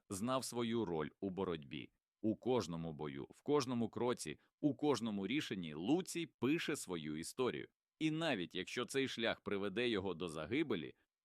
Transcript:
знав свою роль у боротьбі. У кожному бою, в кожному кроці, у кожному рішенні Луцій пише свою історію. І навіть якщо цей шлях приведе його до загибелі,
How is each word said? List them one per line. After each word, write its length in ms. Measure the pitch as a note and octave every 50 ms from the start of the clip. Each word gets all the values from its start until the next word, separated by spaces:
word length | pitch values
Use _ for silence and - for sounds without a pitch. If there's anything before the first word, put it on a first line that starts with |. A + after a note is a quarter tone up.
| _ -
знав 360 | G#2 F#2 A2 B2+ C3 C3 A2+
свою 400 | - A#2 A#2+ A#2+ A2+ A#2 A#2 G#2+
роль 240 | E2+ E2+ D#2 D2+ D2 - _
у 100 | G2 G2
боротьбі. 600 | F2+ G2 F#2+ F2+ E2+ D#2 C#2+ B1+ D2+ C2+ A1+ - _ _ _ _ _ _
У 140 | - A2 G#2
кожному 560 | - - A#2 B2+ A#2 F#2 E2+ E2+ E2 E2 E2
бою, 320 | D2+ C#2 D2+ D2 C#2 C#2 C2
в 160 | - - -
кожному 460 | - C#3 D3 D3 A#2+ B2+ B2+ A#2 A2+ G2+
кроці, 500 | - G#2+ A#2+ B2 A#2+ - - D2+ C#2 - _ _ _ _
у 140 | D3+ D3 C3+
кожному 520 | - D3 D3 C3 G#2+ A#2 A2+ G#2 G2 F#2+
рішенні 480 | F#2+ B2+ D3+ - - A#2 F#2+ E2+ D#2 D2+
Луцій 520 | D#2 F2+ A2+ D#3 F#3 F3+ - - E3+ E3
пише 500 | - _ - A#2 C3 D#3+ E3+ - - D3+
свою 400 | - - - F2+ E2 D2 D2+ D2+
історію. 520 | D#2 E2+ - - - B2+ A2 D2+ C2+ - - _ _ _ _ _ -
І 120 | D#3 D#3
навіть 440 | D#3 D#3+ - D#3 B2+ F#2 E2+ D#2 -
якщо 300 | F2 F2+ - - B2 A#2+
цей 240 | - - C3+ C3+ A#2+
шлях 320 | - A2+ A2+ A2 F#2 -
приведе 480 | - G2 G2+ G2 G2+ G2+ F#2 A#2 B2 B2
його 260 | A2 F#2+ F#2+ F#2+ F2
до 140 | D#2 F2+ E2+
загибелі, 680 | D2+ D#2 D#2 E2 A#2+ D3+ E3 C3 G#2+ E2+ C#2+ B1 - _ _ _ _ _